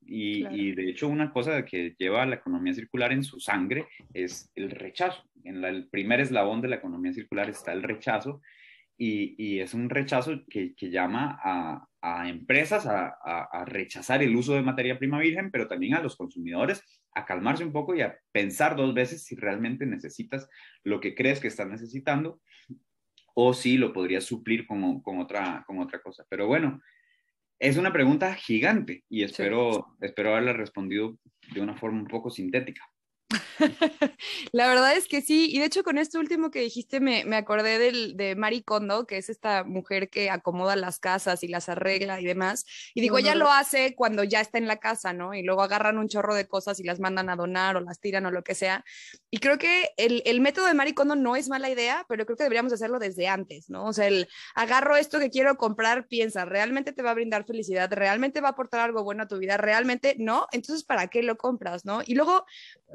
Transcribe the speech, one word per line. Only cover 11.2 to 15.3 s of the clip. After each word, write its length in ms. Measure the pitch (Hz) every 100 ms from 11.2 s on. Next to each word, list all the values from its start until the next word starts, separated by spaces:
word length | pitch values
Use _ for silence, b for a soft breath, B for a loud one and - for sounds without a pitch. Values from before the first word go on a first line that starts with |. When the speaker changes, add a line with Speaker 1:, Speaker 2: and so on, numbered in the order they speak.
| 143 -
Speaker 1:
a, 420 | 92 90 82 69 - _
a 280 | 82 87 87
empresas 560 | 85 - 135 151 208 131
a, 220 | 101 85
a, 360 | - - 82 -
a 140 | 87 87
rechazar 580 | 98 92 - - 131
el 100 | 139 117
uso 180 | 127
de 80 | 139
materia 360 | 131 131 123 127
prima 200 | 135 147
virgen, 320 | 160